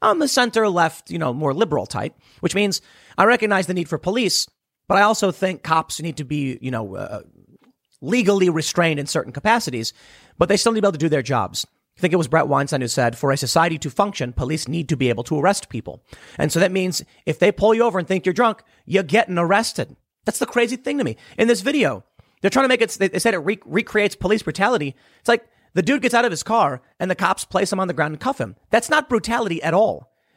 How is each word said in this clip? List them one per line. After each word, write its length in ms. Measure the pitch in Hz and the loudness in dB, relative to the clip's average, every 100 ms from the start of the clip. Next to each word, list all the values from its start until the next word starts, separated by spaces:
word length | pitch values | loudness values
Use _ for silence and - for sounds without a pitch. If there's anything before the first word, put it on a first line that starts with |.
I'm 200 | 320 320 | 0 2
the 80 | 294 | 2
center 380 | - 247 226 214 | 2 0 2 2
left, 400 | 175 160 - - | 2 0 -2 -10
you 80 | 170 | -6
know, 160 | 147 | -4
more 180 | 123 151 | -2 -2
liberal 320 | 139 196 147 | 0 0 0
type, 300 | 95 104 156 _ _ - | -4 -6 -6 _ _ -6
which 140 | 170 | -4
means 260 | 196 202 - _ - - - | 0 -2 -2 _ -20 -10 2
I 60 | |
recognize 420 | 202 247 214 196 180 | 4 4 2 0 0
the 80 | |
need 160 | 185 156 | -4 -4
for 80 | 156 | -4
police, 480 | 180 226 247 - - _ _ _ - | -2 0 0 -2 -4 _ _ _ 0
but 80 | 190 | 4
I 60 | |
also 280 | 208 220 196 | 4 2 0
think 320 | - 185 180 | 0 -4 -4
cops 380 | - 160 160 - | -2 -2 -2 -6
need 160 | 165 151 | -8 -6
to 80 | |
be, 340 | 131 147 135 120 | -4 -4 -4 -6
you 80 | 127 | -6
know, 260 | 120 104 95 | -6 -6 -8
uh, 240 | 95 104 - 50 _ _ _ _ _ - | -10 -10 -14 _ _ _ _ _ _ -12
legally 480 | 127 247 190 196 180 | -2 2 4 4 4
restrained 520 | 165 151 - 165 147 | 2 -2 0 0 0
in 60 | 143 | -2
certain 260 | 160 123 | -4 -4
capacities, 600 | 135 214 233 175 123 113 - - - _ - | -4 0 0 0 -6 -8 -10 -20 -20 _ -2
but 100 | 170 | 2
they 80 | 196 | 2
still 160 | 233 | 2
need 60 | 220 | 2
to 40 | |
be 40 | 202 | 0
able 60 | |
to 60 | 160 | 2
do 100 | 160 | 0
their 140 | 147 | 0
jobs. 440 | 113 123 92 - - _ _ - | 0 -2 -2 -6 -10 _ _ -4
I 20 | |
think 120 | 180 | 0
it 40 | 175 | 0
was 120 | 139 | 2
Brett 200 | 160 135 | 2 2
Weinstein 320 | 139 139 143 | 0 0 -2
who 80 | 123 | -2
said, 280 | - 120 113 | 0 0 0
"For 160 | 139 | -2
a 40 | 135 | 0
society 420 | 127 170 170 160 | 0 2 2 -2
to 120 | 143 | -6
function, 420 | - 202 - 123 | -2 -2 0 -6
police 340 | 120 127 156 - | -4 -4 -4 -4
need 220 | 165 151 | -6 -4
to 80 | 139 | 0
be 120 | 127 | 0
able 160 | 110 | 0
to 140 | 120 151 | -2 0
arrest 300 | 170 202 - | 2 0 -4
people." 360 | 117 - - _ - - - | -10 -10 -16 _ -20 -16 -4
And 140 | 151 | -2
so 60 | 165 | 2
that 120 | 180 | 0
means 320 | 190 185 - - _ | 0 -2 -6 -10 _
if 140 | - 151 | -6 2
they 140 | 208 | 2
pull 220 | 202 214 | 4 2
you 80 | 226 | 4
over 160 | 233 190 | 2 0
and 100 | 170 | -2
think 180 | 190 185 | -2 0
you're 60 | |
drunk, 300 | 180 240 - _ _ | 2 0 0 _ _
you're 200 | - 185 | -2 -2
getting 340 | 165 185 - 180 | 2 0 2 0
arrested. 580 | 170 202 226 - 120 - _ _ | 2 2 0 -6 -8 -10 _ _
That's 140 | - - | -6 -4
the 80 | - | -2
crazy 300 | 240 233 247 | 0 0 -2
thing 220 | - 285 | -4 -2
to 60 | |
me. 120 | 165 110 - - | -2 -6 -10 0
In 100 | 233 | 2
this 120 | 208 | 2
video, 440 | 202 302 175 104 - _ _ _ | 2 0 0 -2 -14 _ _ _
they're 100 | 196 | 0
trying 140 | 262 | 2
to 40 | 262 | 2
make 120 | 254 | 2
it, 100 | 220 | 0
they, 160 | - 196 | 0 -2
they 100 | 180 | 0
said 160 | 233 | 0
it 40 | 185 | 0
re-, 220 | 151 214 | -2 -4
recreates 520 | - 175 - 214 208 - | -2 -4 0 0 0 0
police 260 | 185 214 | 0 0
brutality. 540 | - 151 202 233 143 - _ _ | -2 0 0 0 -2 -8 _ _
It's 80 | - | 0
like 180 | 233 _ _ _ | 0 _ _ _
the 80 | 165 | -2
dude 180 | 170 269 | 0 2
gets 140 | 240 | 2
out 100 | 233 | 2
of 60 | 240 | 0
his 120 | 165 | -2
car 380 | - 226 156 127 _ - | -2 2 2 -2 _ -8
and 120 | 180 | -4
the 40 | |
cops 300 | 180 180 190 | -2 -2 -2
place 260 | - 185 185 | -2 -2 0
him 80 | 190 | -2
on 100 | 185 | -2
the 60 | |
ground 200 | 165 151 | -2 -4
and 60 | 156 | -2
cuff 200 | 254 269 | -4 -4
him. 160 | 110 - - | -6 -10 0
That's 180 | 220 - | 0 2
not 220 | 302 - | 0 0
brutality 520 | 233 220 233 214 165 | -2 -2 -4 -2 -4
at 120 | 147 | 0
all. 380 | 170 214 78 - _ _ | 2 2 0 -12 _ _